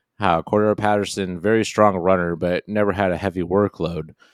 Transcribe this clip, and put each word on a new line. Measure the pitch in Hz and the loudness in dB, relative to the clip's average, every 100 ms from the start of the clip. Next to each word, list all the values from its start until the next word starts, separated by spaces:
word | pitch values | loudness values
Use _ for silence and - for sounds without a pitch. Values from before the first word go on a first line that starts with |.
| _ _ | _ _
how | 101 82 | 0 0
Cordell | - 104 107 101 | 0 0 2 2
Patterson, | 104 104 95 - 95 87 | 0 0 -2 -4 -6 -4
very | 95 113 | 0 2
strong | 101 - 107 95 | 0 4 4 4
runner, | 87 92 87 82 | 2 2 0 -2
but | 87 90 - | -2 -2 -2
never | 104 104 | -2 0
had | 92 95 | 0 0
a | 85 | 0
heavy | 98 87 | -4 -4
workload, | 82 95 101 - 82 85 78 - _ | -2 0 0 -2 -6 -4 -10 -16 _